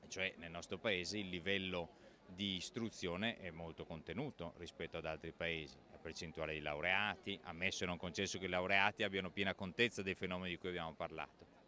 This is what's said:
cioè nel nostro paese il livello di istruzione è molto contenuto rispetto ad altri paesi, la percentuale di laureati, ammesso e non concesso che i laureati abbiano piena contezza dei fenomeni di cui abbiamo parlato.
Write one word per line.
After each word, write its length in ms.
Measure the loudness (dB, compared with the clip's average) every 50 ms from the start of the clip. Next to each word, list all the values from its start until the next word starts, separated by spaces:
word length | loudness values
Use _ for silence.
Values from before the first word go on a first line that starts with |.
| -10
cioè 260 | -8 -2 0 0 0 0 -4
nel 120 | -10 -8
nostro 280 | -6 -8 -4 -4 -6 0
paese 400 | 2 4 4 4 2 0 0 -2
il 100 | -2 0
livello 680 | -2 -2 2 2 2 4 4 2 2 0 0 -2 -6 -18 -20 -20 -20 -20 -18
di 300 | -16 -4 0 0 2 2
istruzione 840 | 0 -2 -2 -2 -2 -2 -2 -2 -2 0 0 0 2 0 0 -2 -4
è 120 | -8 -8
molto 340 | -6 -6 -8 -8 -6 -8 -8
contenuto 720 | -6 -6 -8 -6 -4 -4 -2 -4 -4 -4 -6 -8 -8 -6 -8
rispetto 400 | -12 -12 -8 -6 -8 -4 -4 -4
ad 80 | -2
altri 260 | -2 -4 -2 -4 -8 -4
paesi, 440 | 0 0 2 2 0 -2 -6 -10 -16 -20 -20
la 80 | -20 -10
percentuale 560 | -10 -8 -6 -6 -6 -6 -2 -2 0 0 0
di 60 | 0
laureati, 800 | 0 -2 -2 2 4 4 4 6 4 2 0 -2 -4 -4 -4 -4 -4
ammesso 420 | -8 -4 0 0 0 2 2 0
e 20 |
non 100 | 0 0
concesso 420 | 0 -2 -4 0 0 0 0 0 -2
che 80 | 0
i 40 | 2
laureati 520 | 2 2 4 6 8 8 8 6 4 2 0
abbiano 280 | 2 2 0 0 0
piena 240 | 0 2 2 2 2
contezza 480 | 0 -4 -6 4 4 4 4 4 0 0
dei 120 | 0 0
fenomeni 360 | 0 -2 -2 -2 -2 0 -2
di 80 | -4 -2
cui 100 | -2 -2
abbiamo 260 | -2 -2 -2 -4 -4
parlato. 640 | -4 -4 -4 -4 -6 -8 -8 -10 -20 -20 -20 -20 -20 -20